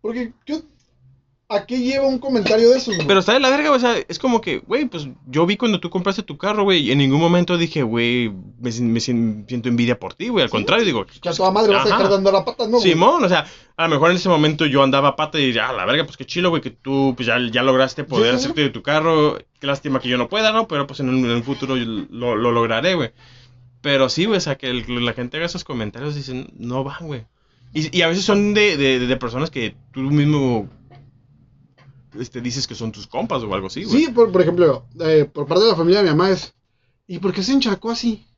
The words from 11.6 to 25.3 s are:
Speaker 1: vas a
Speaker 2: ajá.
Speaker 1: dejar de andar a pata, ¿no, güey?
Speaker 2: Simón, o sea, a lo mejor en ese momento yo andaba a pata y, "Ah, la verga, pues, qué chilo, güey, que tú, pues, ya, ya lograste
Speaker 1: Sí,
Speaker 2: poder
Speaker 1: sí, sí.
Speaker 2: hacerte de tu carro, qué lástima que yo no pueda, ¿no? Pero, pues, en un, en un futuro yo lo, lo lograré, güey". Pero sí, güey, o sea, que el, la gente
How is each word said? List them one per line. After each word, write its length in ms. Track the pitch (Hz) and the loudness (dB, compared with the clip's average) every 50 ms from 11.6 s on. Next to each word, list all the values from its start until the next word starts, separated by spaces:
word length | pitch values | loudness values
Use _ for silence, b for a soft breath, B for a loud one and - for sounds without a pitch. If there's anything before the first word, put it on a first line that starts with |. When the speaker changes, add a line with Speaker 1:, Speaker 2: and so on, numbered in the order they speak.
| 226 208 196 | 4 4 4
Speaker 1:
vas 60 | 196 | 4
a 80 | - 214 | 2 2
Speaker 2:
ajá. 80 | 196 | 2
Speaker 1:
dejar 120 | 226 196 190 | 2 2 2
de 60 | 202 | 2
andar 180 | 190 190 196 190 | 4 4 4 4
a 100 | 190 - | 2 0
pata, 200 | 254 240 - 240 | -2 -6 -6 -4
¿no, 120 | 214 233 | 0 0
güey? 60 | 247 220 190 | 2 4 4
Speaker 2:
Simón, 320 | 165 165 180 233 330 349 247 | 4 4 4 4 4 4 2
o 60 | 180 | 2
sea, 160 | 180 160 151 B B B B B B | 2 0 -2 B B B B B B
a 60 | - 165 | -4 -2
lo 20 | 165 | 0
mejor 220 | 156 135 151 170 | 2 2 4 2
en 60 | 180 | 2
ese 120 | 180 180 190 | 2 2 2
momento 360 | 175 156 151 151 156 151 160 | 2 4 4 2 2 0 0
yo 160 | 147 131 139 135 | 0 4 4 4
andaba 260 | 135 131 139 139 143 | 4 4 2 2 2
a 60 | 135 | 0
pata 240 | - 156 151 - 160 | 0 -6 -4 -2 0
y, 180 | 139 127 117 | 0 0 0
"Ah, 160 | 117 107 127 131 | 0 -2 -2 -4
la 120 | 104 90 | -4 -2
verga, 200 | 98 127 151 156 | 0 0 0 -2
pues, 120 | 135 - | -4 -8
qué 80 | - 131 | -16 -14
chilo, 240 | - - 170 180 180 | -8 -4 -2 0 0
güey, 100 | 165 156 | 0 -2
que 80 | - 131 | -4 -8
tú, 420 | - _ _ 135 135 139 139 135 127 | -14 _ _ -4 0 0 2 0 0
pues, 100 | 123 123 | -2 -2
ya, 100 | 117 117 123 123 117 | -2 0 0 -2 -2
ya 120 | 110 123 127 | -2 0 2
lograste 400 | 135 131 131 131 131 - - 135 | 2 2 2 2 0 -2 -10 -10
Speaker 1:
Sí, 40 | - | -4
Speaker 2:
poder 240 | - 196 110 - 127 | 0 2 2 2 2
Speaker 1:
sí, 40 | 247 | 0
sí. 40 | 131 | -2
Speaker 2:
hacerte 160 | - - 151 | -4 -2 0
de 80 | 147 139 | -2 -2
tu 120 | - 117 - | -2 -4 -4
carro, 540 | 143 147 156 156 165 160 156 151 151 - - - _ _ _ | -2 -2 0 2 2 2 2 2 2 0 -4 -12 _ _ _
qué 80 | - | -6
lástima 320 | 139 139 139 _ 143 135 131 | -4 -4 -4 _ -4 -4 -2
que 80 | - 123 | -2 -2
yo 80 | 123 | -2
no 120 | 123 120 117 | -2 -2 -2
pueda, 220 | 190 214 220 220 | -2 0 0 2
¿no? 160 | 214 226 220 | 0 0 -2
Pero, 180 | 220 160 143 139 | -2 -4 -4 -4
pues, 120 | 143 139 - | -6 -6 -6
en 100 | 139 127 | -4 0
un, 160 | 127 131 127 | 0 0 0
en 60 | 120 | 0
un 120 | 117 120 117 | 0 -2 -2
futuro 320 | 135 139 - 135 131 135 | -4 -6 -6 -4 -4 -4
yo 80 | 127 117 113 113 101 - - | -4 -4 -4 -6 -8 -10 -10
lo, 260 | - 117 123 123 117 | -12 -8 -4 -4 -2
lo 160 | 104 120 120 | 0 0 0
lograré, 420 | 117 117 117 113 113 113 135 180 185 | 0 0 0 0 -2 -2 0 0 -2
güey". 160 | 165 135 113 b b b b b b b b b b b - _ _ | -2 -4 -6 b b b b b b b b b b b -20 _ _
Pero 280 | - 147 139 135 135 127 | -4 0 2 2 2 2
sí, 160 | - 151 180 | 0 -2 0
güey, 120 | 220 214 | 0 0
o 40 | 185 | -2
sea, 160 | 180 156 135 | -2 -4 -6
que 120 | - - 127 | -6 -6 -6
el, 360 | 123 123 110 117 123 120 120 | -6 -6 -6 -6 -4 -4 -2
la 80 | 120 117 | -4 -4
gente 240 | - 123 123 | -6 -8 -8